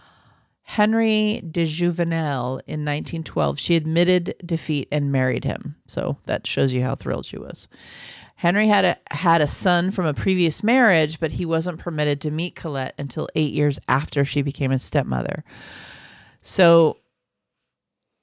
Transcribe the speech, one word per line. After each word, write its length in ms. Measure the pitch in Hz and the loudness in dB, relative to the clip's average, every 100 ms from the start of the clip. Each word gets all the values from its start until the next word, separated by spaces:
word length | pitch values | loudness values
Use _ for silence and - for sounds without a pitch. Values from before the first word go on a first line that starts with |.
| _ _ _ _ _ _ | _ _ _ _ _ _
Henry 800 | - - 214 226 220 214 214 - 165 | -6 2 2 4 2 2 0 -2 -4
de 140 | 170 165 | -2 -2
Jouvenel 960 | 156 175 170 170 165 156 135 123 131 - | 0 0 0 0 0 0 -2 -2 -6 -6
in 160 | 151 | -6
nineteen 400 | 147 147 156 170 | -4 -4 -4 -8
twelve, 360 | 156 160 147 143 | -4 -2 0 -2
she 160 | - 170 | 0 0
admitted 600 | 156 160 175 180 175 - 170 | 2 2 4 2 0 -8 -4
defeat 420 | 165 - 147 - | -4 -2 -4 -2
and 200 | 147 143 | -2 0
married 320 | 135 127 - 135 | 2 0 0 -4
him." 300 | - - - - | -4 -8 -14 -10
So 300 | - 104 139 - | -6 -4 -6 -4
that 220 | 107 - | -6 -4
shows 260 | - 135 | 0 0
you 80 | 127 | 2
how 120 | 127 123 | -2 -4
thrilled 300 | 131 127 - | -4 -6 -6
she 120 | - | -12
was. 300 | - - - - - - - - - _ | -12 -14 -18 -20 -20 -20 -20 -20 -20 _
"Henry 320 | 175 196 214 | 0 2 4
had 160 | 208 | 4
a, 140 | 185 - - | 2 0 -8
had 280 | 151 175 165 | -2 2 4
a 60 | 147 | 2
son 420 | - 190 175 180 | 0 2 2 2
from 140 | - 165 | 0 -2
a 80 | |
previous 500 | - 196 185 170 - | 0 0 2 2 0
marriage, 560 | 214 254 226 170 156 160 | 2 4 4 4 2 -2
but 120 | 156 | -4
he 140 | - 170 | -4 -2
wasn't 340 | 165 175 165 | -2 -2 -6
permitted 400 | 180 156 147 143 | -6 -2 0 0
to 100 | 151 | -2
meet 240 | 156 175 - | -4 -4 -6
Colette 380 | 160 139 131 - | -6 -4 -6 -6
until 320 | 143 160 - - | -8 -6 -4 -2
eight 180 | 147 | 0
years 260 | 135 147 139 - | 2 0 0 0
after 380 | 135 160 139 139 | 0 0 -2 0
she 160 | 147 | 0
became 300 | 139 - 135 | -2 -2 -2
a 80 | 131 | 0
stepmother." 640 | - 147 135 127 - - - - - - - - - - - _ | 0 -2 -2 -2 -4 -6 -10 -20 -20 -20 -20 -20 -20 -20 -20 _
So 560 | - - 170 170 156 - _ _ _ _ _ _ _ _ _ _ _ _ | -4 4 8 8 6 2 _ _ _ _ _ _ _ _ _ _ _ _